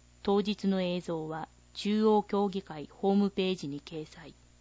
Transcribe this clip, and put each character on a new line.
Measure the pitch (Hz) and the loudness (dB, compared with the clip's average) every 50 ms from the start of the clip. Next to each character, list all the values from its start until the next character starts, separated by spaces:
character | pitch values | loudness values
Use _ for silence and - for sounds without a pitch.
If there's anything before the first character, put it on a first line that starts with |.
| _ _ _ _ | _ _ _ _
当 | - 208 202 202 | 0 2 2 2
日 | 202 208 208 - - | 2 0 -2 -2 0
の | 196 190 190 | 0 0 2
映 | 185 180 180 180 | 0 -2 -2 -4
像 | 175 - 170 160 156 156 | -4 -4 -6 -6 -6 -6
は | 156 160 160 - _ _ _ _ - | -8 -10 -10 -12 _ _ _ _ -12
中 | - - 202 214 214 214 | -6 -2 0 2 4 4
央 | 220 214 208 202 | 6 6 4 2
協 | - - 202 202 202 | 2 0 0 0 0
議 | 185 196 | -2 -6
会 | - - 156 151 143 - | -8 -8 -10 -12 -12 -14
ホ | - - - 196 196 | -8 -2 2 4 4
ー | |
ム | 202 202 196 | 4 4 2
ペ | - 196 185 190 | 2 0 0 0
ー | 185 | 0
ジ | 185 - 139 | -2 -6 -8
に | 143 143 | -8 -10
掲 | - - 170 156 156 | -10 -10 -10 -10 -10
載。 | - - 170 165 139 - _ _ _ _ _ | -12 -14 -20 -20 -20 -20 _ _ _ _ _